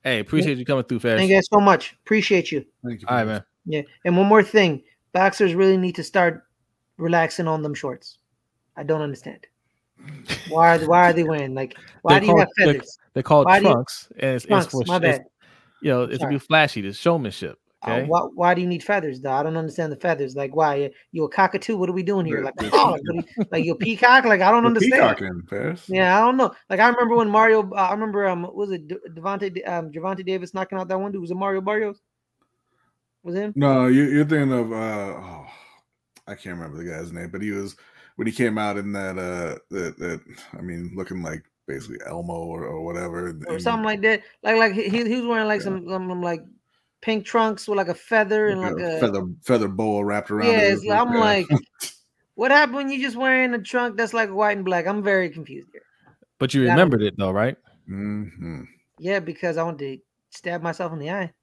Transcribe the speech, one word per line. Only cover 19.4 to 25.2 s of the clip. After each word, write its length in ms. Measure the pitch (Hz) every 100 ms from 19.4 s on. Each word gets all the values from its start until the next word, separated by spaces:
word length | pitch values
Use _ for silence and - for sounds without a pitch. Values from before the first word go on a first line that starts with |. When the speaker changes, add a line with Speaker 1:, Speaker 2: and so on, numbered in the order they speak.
Speaker 2:
don't 120 | 147 160
understand 360 | 160 156 156
the 20 | 139
feathers. 400 | 180 156 135 131
Like, 180 | 139 147
why? 360 | 156 143 139 _ _
You 100 | 165
a 60 | 151
cockatoo? 480 | - 190 196 - 214
What 120 | 180
are 40 |
we 100 | 185
doing 220 | 180 202 160
here? 120 | 143
Speaker 3:
They're, 80 | 135
Speaker 2:
Like, 100 | -
Speaker 3:
they're 120 | 208
Speaker 2:
oh, 220 | 277 254 160
Speaker 3:
peacock- 40 | 143
Speaker 2:
what 100 | 170
are 0 | - -
you, 60 | 208
like, 140 | 165 160
you 60 |
a 40 | 165
peacock? 480 | 208 214 247 262 247
Like, 160 | 196
I 100 | 190
don't 120 | 233
Speaker 3:
they're 40 | 240
Speaker 2:
understand. 260 | 226 220 269 113
Speaker 3:
peacocking, 220 | 104